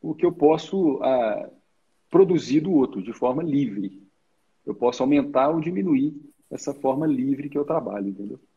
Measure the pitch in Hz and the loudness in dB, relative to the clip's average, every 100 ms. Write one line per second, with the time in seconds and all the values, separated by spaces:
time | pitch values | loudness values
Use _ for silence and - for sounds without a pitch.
0 | - - 175 165 147 156 - 196 175 131 | -8 -2 -2 4 4 4 0 0 0 2
1 | - 131 113 104 - - _ _ _ _ | 0 2 0 -2 -8 -16 _ _ _ _
2 | _ 170 190 175 117 143 160 165 127 104 | _ 4 6 4 2 0 2 2 2 -2
3 | 95 113 127 127 117 139 131 101 95 - | -10 -4 -2 -2 -2 0 0 -4 -8 -10
4 | _ _ _ _ _ _ - 101 120 123 | _ _ _ _ _ _ -10 -2 -2 0
5 | 127 147 139 131 135 165 160 185 190 139 | 2 2 2 0 2 0 -2 -4 0 2
6 | 143 156 - _ _ - - 143 135 131 | 0 -4 -20 _ _ -12 -10 -4 -2 -2
7 | 156 135 135 135 143 143 147 165 117 101 | 0 0 -2 -4 -4 -6 -2 -4 -4 -6
8 | 98 98 101 127 _ | -6 -8 -12 -14 _